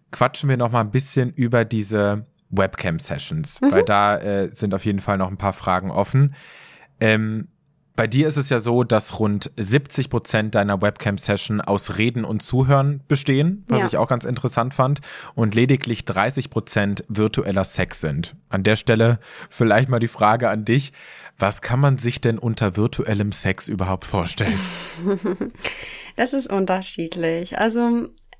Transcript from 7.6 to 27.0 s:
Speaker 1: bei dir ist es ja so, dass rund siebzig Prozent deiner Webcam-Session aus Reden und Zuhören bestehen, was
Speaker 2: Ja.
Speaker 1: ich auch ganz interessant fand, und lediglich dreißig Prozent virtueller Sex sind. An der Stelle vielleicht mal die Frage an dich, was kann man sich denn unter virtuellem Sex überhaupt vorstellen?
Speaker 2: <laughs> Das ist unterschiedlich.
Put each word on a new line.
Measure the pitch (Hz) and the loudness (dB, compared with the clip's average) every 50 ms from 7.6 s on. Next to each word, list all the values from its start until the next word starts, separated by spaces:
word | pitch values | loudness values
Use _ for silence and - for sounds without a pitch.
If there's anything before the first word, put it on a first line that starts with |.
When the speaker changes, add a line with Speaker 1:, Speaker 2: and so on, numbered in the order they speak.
| _ _ _ _ _ _ _ | _ _ _ _ _ _ _
Speaker 1:
bei | - 110 113 | -2 0 2
dir | 107 135 156 | 2 2 2
ist | 156 151 | 2 2
es | 143 135 139 | 0 0 0
ja | 139 120 | 0 0
so, | 107 123 117 123 123 | 2 2 2 2 2
dass | 113 117 107 - - - - | 4 2 2 2 0 -2 0
rund | 110 104 104 104 - - - | 0 0 0 0 -4 -6 -6
siebzig | - 107 95 113 143 135 - - - 127 - | -6 -2 2 2 2 2 0 -4 -4 -4 -2
Prozent | - 117 - - - 110 107 107 - | -2 -4 -2 0 0 0 0 0 2
deiner | 110 101 101 101 95 101 | 0 2 2 2 0 0
Webcam-Session | 104 101 - - 110 101 92 - - 101 101 - - 110 104 | 0 -2 -2 -2 -2 -2 -2 -2 -2 -2 -2 0 -2 -2 -2
aus | - - 101 98 - - 98 | 0 0 0 0 -2 -2 -2
Reden | 90 107 120 120 120 110 | 0 0 0 0 -2 -4
und | - 110 104 - | -4 -4 -4 -4
Zuhören | - - 123 135 127 143 139 135 143 143 139 - | 0 0 2 4 4 4 4 4 2 0 -2 -2
bestehen, | - 151 143 - - 135 135 151 170 190 208 - - | 0 0 0 2 2 2 4 4 2 0 -2 -2 0
was | 233 - | 0 2
Speaker 2:
Ja. | 196 | 2
Speaker 1:
ich | 180 - | 2 0
auch | - 117 - | 0 0 0
ganz | 127 120 - | 0 -2 -2
interessant | - 127 - - 123 - - 117 131 135 | -4 -4 -2 -4 -2 0 -2 -2 0 0
fand, | - 135 131 147 143 - - - - - - - | 0 2 2 0 -2 -4 -10 -16 -18 -18 -8 -2
und | - 117 110 101 | 0 0 2 2
lediglich | 113 123 127 139 131 - - 117 - - | 4 4 4 4 2 2 -2 -4 -4 -4
dreißig | - 98 92 101 117 135 139 127 - | -4 0 0 0 0 0 -2 -6 -4
Prozent | - 113 101 - - 110 101 101 101 - - - | -4 -6 -4 -2 0 0 0 0 0 -4 -6 -6
virtueller | 107 101 107 110 - - - 101 98 98 95 | -2 0 0 0 0 0 -2 0 0 0 -2
Sex | - - - 90 - - - | -2 -2 -2 -4 -4 -4 -4
sind. | - 78 73 - - - - - _ - | -4 -4 -2 -4 -4 -6 -10 -18 _ -6
An | - 104 92 | -4 0 2
der | 107 110 | 2 2
Stelle | 110 - - 117 110 117 117 117 110 - - - - - - | 2 2 2 4 4 6 4 4 2 -2 -8 -20 -20 -20 -10
vielleicht | - - 120 113 104 110 131 127 | -2 2 4 4 6 4 4 2
mal | 127 117 | 2 0
die | 117 113 | 0 -2
Frage | - - 107 104 110 120 123 110 | -2 2 4 4 4 4 2 0
an | 104 107 107 | 0 0 0
dich, | 107 113 135 135 - - - - - - - - - - - | 2 2 2 0 -2 -8 -20 -20 -20 -20 -20 -20 -18 -6 -2
was | 95 98 104 - - | -2 -2 -2 -2 -4
kann | - 120 127 | -2 0 2
man | 143 143 135 123 | 4 4 2 2
sich | 110 123 127 - | 0 -2 -2 0
denn | - 120 113 110 | 0 0 0 0
unter | - 117 110 - 117 101 85 | 0 -2 -2 0 0 0 2
virtuellem | 104 107 - - - 107 - 107 101 104 104 - | 2 0 0 0 -2 -2 -2 0 0 0 -2 -2
Sex | - - 95 95 - - - | -2 -2 -2 -2 -4 -4 -6
überhaupt | - 92 95 92 95 95 - | -4 -2 -2 -2 -2 -4 -4
vorstellen? | - - 101 85 85 - - 107 233 214 196 190 180 175 175 - - - 160 170 | -4 -2 -2 -2 -2 -2 -4 -2 -2 -2 -2 -4 -6 -8 -10 -12 -12 -12 -6 -4
Speaker 2:
<laughs> | 190 196 175 - 214 185 - 190 139 - - - - - - - - - - - - - | -4 -2 -2 -2 -4 -6 -6 -6 -10 -10 -10 -10 -10 -10 -10 -14 -14 -16 -16 -18 -10 -6
Das | - 240 254 277 | -4 -4 -2 -2
ist | 269 247 - | -4 -4 -2
unterschiedlich. | - 196 190 185 185 190 190 - - - | -2 -2 0 0 -2 -2 -4 -6 -8 -8